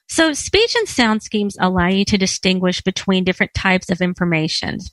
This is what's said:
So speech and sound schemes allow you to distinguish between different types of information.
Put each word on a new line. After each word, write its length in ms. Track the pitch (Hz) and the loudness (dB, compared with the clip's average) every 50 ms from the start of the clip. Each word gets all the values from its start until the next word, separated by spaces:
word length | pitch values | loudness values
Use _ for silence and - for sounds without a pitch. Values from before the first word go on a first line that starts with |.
| _ - | _ -4
So 240 | - - 320 320 | 0 2 2 2
speech 420 | 294 - - - - 403 453 466 - | 2 -2 -4 0 2 2 2 2 2
and 140 | 480 440 - | 0 -2 0
sound 340 | - - 240 220 214 214 | 0 2 2 2 2 0
schemes 360 | - - - 214 208 202 - - | -2 -4 -2 -2 -2 -2 -2 0
allow 280 | 175 185 185 185 175 180 | 0 0 2 2 2 2
you 180 | 190 196 202 | 2 2 2
to 120 | - 214 196 | 2 2 0
distinguish 640 | 190 185 - - - 190 185 185 185 180 180 - | 0 0 -2 0 0 0 0 2 2 0 0 0
between 440 | - 190 185 - - - 190 185 185 | -2 -4 -4 -2 -2 0 0 2 2
different 280 | 185 180 - 202 - - | 0 0 0 -4 -4 -4
types 380 | - - 190 185 185 - - | -2 0 2 2 2 0 -2
of 80 | 185 165 | -2 -2
information. 800 | 180 180 180 - 175 175 165 160 156 175 - - - 165 - - 185 - | 0 -2 -2 -2 0 0 2 0 0 -2 -2 -4 -4 -6 -6 -8 -10 -12